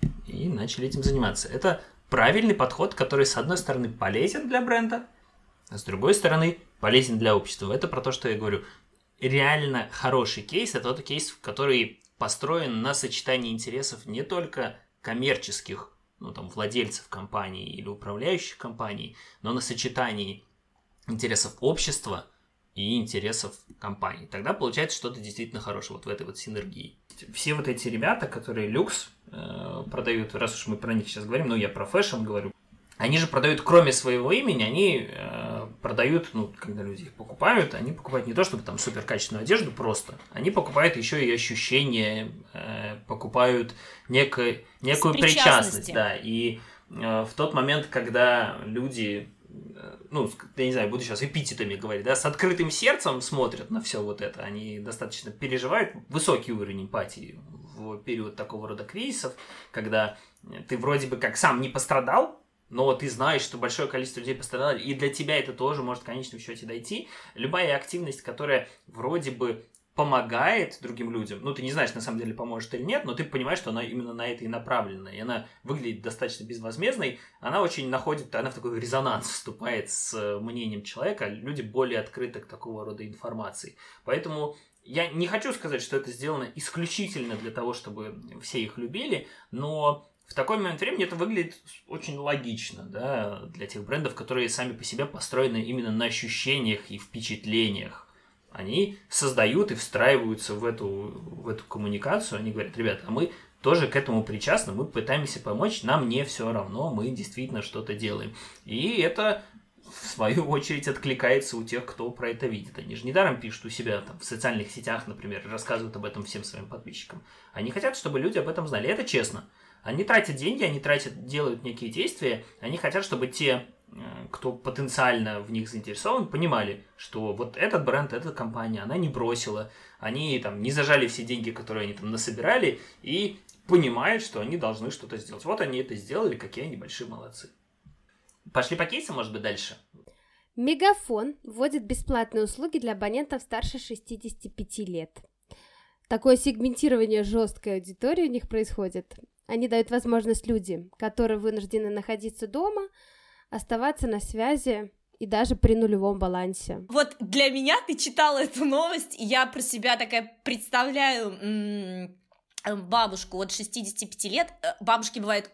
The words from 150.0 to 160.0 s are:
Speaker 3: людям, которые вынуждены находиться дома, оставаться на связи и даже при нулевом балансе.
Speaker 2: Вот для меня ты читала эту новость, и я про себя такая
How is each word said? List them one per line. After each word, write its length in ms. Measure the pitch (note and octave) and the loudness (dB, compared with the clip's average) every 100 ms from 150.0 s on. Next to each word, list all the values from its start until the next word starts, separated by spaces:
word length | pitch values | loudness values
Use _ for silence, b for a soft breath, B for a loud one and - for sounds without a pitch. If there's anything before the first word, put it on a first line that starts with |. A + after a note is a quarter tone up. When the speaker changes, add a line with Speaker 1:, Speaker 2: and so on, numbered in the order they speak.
| A#3+ A#3 A3 A3+ A3+ | 4 2 4 0 2
Speaker 3:
людям, 440 | A3 F#3 E3+ F3 - | 0 0 -6 -6 -6
которые 400 | A3 A3+ A3+ G#3+ | -4 2 2 2
вынуждены 520 | G#3+ G#3+ G3 A3 G#3+ | 0 -2 0 0 0
находиться 560 | G#3 G3+ A3 G#3+ - G#3+ | -2 -4 -4 -6 -8 -6
дома, 420 | B3+ G4 G#4 G4 b b b b b b | 0 0 0 -6 b b b b b b
оставаться 560 | A3 - A3+ C#4 D4 B3+ | -8 -2 0 2 2 0
на 140 | G#3 | 0
связи 720 | - A3 A#3+ D4 C4 G#3+ G#3 _ _ - | -2 0 2 2 2 0 -2 _ _ -10
и 80 | G#3 | 0
даже 300 | G#3+ A#3+ B3 | 4 4 6
при 180 | A#3 | 8
нулевом 440 | A3+ A3+ G3+ G3 G3 | 8 8 6 4 4
балансе. 680 | F#3 F3+ F#3 F#3 - G3 F#3 | 2 2 0 -4 -6 -8 0
Speaker 2:
Вот 280 | C4 D4 - | 4 4 2
для 300 | G3 B3 C#4 | -2 4 4
меня 260 | C4+ C4+ A4 - | 4 4 4 4
ты 100 | D4+ | -2
читала 460 | C#4+ B3 D4+ C#4 | 0 6 6 6
эту 220 | C#4+ B3 | 2 2
новость, 500 | C#4+ C#4 E4 E4+ - - | 2 4 2 0 -4 -4
и 60 | |
я 200 | G#3 B3+ B3+ | 2 4 4
про 140 | C4 | 2
себя 360 | - A#3+ A#3+ | -2 0 2
такая 420 | A#3+ | 2